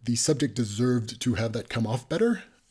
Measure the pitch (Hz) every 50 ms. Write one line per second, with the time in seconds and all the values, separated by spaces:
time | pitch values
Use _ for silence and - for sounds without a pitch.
0 | - 123 117 117 - - 156 127 147 127 - 123 117 101 101 107 120 127 123 120
1 | 110 110 - - - 123 113 101 113 113 110 113 - - - 120 113 107 120 123
2 | - - - 170 226 240 226 185 - - _ _ _ _